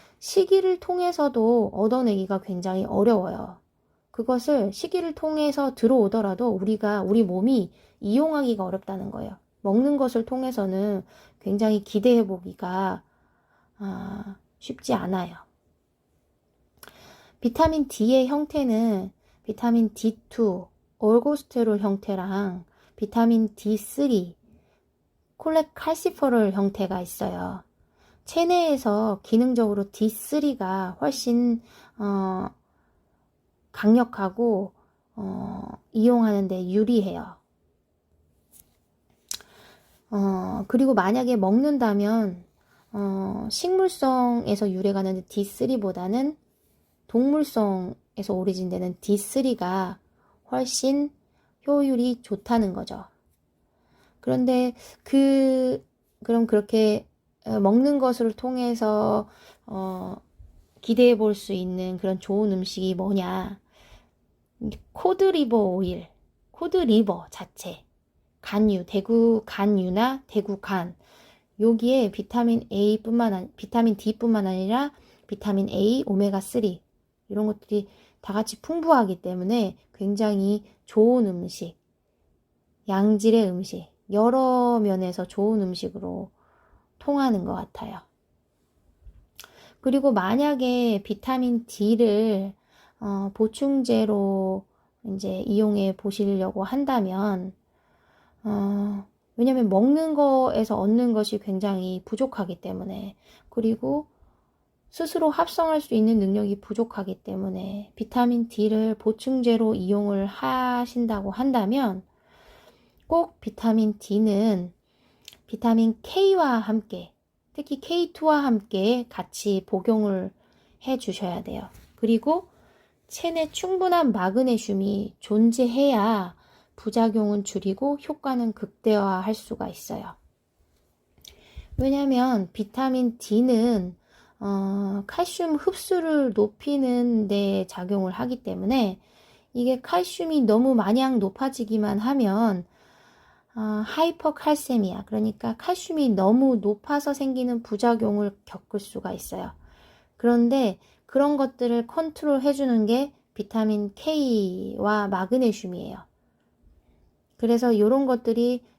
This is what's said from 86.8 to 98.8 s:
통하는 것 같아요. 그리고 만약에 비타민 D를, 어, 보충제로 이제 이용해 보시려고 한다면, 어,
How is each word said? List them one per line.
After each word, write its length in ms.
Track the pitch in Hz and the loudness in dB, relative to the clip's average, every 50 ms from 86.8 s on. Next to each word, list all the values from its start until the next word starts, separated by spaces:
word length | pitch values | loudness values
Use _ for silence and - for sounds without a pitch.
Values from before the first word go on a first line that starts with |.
| _ _ _ _ | _ _ _ _
통하는 460 | - 277 285 277 269 254 220 185 170 | -4 -2 0 2 2 2 0 0 -2
것 80 | - 190 | -4 -6
같아요. 440 | 180 - - - - - 220 208 175 - _ _ _ _ _ _ _ _ _ _ _ _ _ _ _ _ _ _ _ _ - - - _ _ _ - - - _ - - - _ _ | -8 -10 -12 -14 -14 -14 -14 -14 -16 -18 _ _ _ _ _ _ _ _ _ _ _ _ _ _ _ _ _ _ _ _ -20 -20 -20 _ _ _ -20 -20 -20 _ -20 -20 -20 _ _
그리고 320 | - 262 247 277 262 277 | -2 0 0 2 2 2
만약에 920 | 233 196 180 190 226 262 285 294 294 247 254 247 247 247 240 233 214 196 202 | 2 2 2 2 2 2 2 2 0 0 0 0 0 2 2 0 0 -2 -4
비타민 640 | - 208 - - 254 262 254 254 247 240 226 233 | -6 -10 -6 -4 -4 -2 0 0 0 0 -2 -4
D를, 880 | - - - 208 208 233 226 240 220 208 214 220 220 208 190 190 196 - _ _ _ _ _ _ _ _ _ | -6 -4 -2 2 2 4 4 4 4 4 2 2 0 0 -2 -4 -6 -10 _ _ _ _ _ _ _ _ _
어, 320 | - 202 202 196 196 196 196 | -8 -6 -4 -4 -4 -6 -2
보충제로 1300 | - 220 220 220 - 277 277 277 269 247 240 226 220 220 214 214 202 196 196 196 190 190 190 190 196 - _ _ _ _ _ _ _ - 214 190 | 0 -2 -2 0 -2 -2 0 0 0 0 2 2 2 2 2 0 0 0 0 0 0 -2 -2 -4 -6 -8 _ _ _ _ _ _ _ -12 -10 -8
이제 240 | 196 202 190 190 190 | -6 -6 -6 -6 -6
이용해 560 | - - 202 208 214 214 208 208 196 190 190 | -4 0 2 2 2 2 2 0 0 -2 -2
보시려고 640 | - - 202 202 - 202 196 196 190 185 190 - 190 190 | -4 -6 -6 -4 -2 0 0 0 0 -2 -2 -4 -6 -6
한다면, 920 | - 254 277 285 277 269 233 196 185 185 196 208 208 196 185 185 190 - _ _ _ _ _ _ _ _ _ _ _ _ _ _ _ _ _ - | -4 -4 -2 -2 0 0 0 0 -2 -2 -2 -2 -2 -2 -4 -6 -8 -12 _ _ _ _ _ _ _ _ _ _ _ _ _ _ _ _ _ -6
어, 640 | 214 208 202 196 196 202 202 | -4 -2 -2 -2 -2 -2 -2